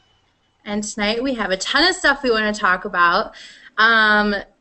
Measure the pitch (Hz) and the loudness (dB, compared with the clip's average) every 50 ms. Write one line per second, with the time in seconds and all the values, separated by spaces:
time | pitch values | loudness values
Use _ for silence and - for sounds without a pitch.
0 | _ _ _ _ _ _ _ _ _ _ _ _ - 208 208 214 208 - - 214 | _ _ _ _ _ _ _ _ _ _ _ _ -12 -8 -6 -6 -6 -8 -6 -4
1 | 202 208 226 233 262 277 247 226 202 185 190 190 - - - 285 330 370 359 - | -4 -4 -2 -2 -4 -4 -4 -4 -4 -4 -4 -4 -4 -2 0 2 2 2 0 0
2 | - 294 269 277 277 247 220 214 214 214 208 208 208 185 180 185 - 202 185 175 | 0 0 0 0 0 0 0 0 0 -2 -2 0 0 0 0 0 -4 -4 0 2
3 | 175 170 180 208 - - - - - - - - - - _ 208 220 226 226 220 | 2 4 2 2 -2 -4 -10 -18 -20 -20 -20 -20 -20 -8 _ 2 2 4 4 4
4 | 214 214 214 208 208 208 202 196 - - _ _ | 4 4 4 2 2 0 -2 -4 -8 -12 _ _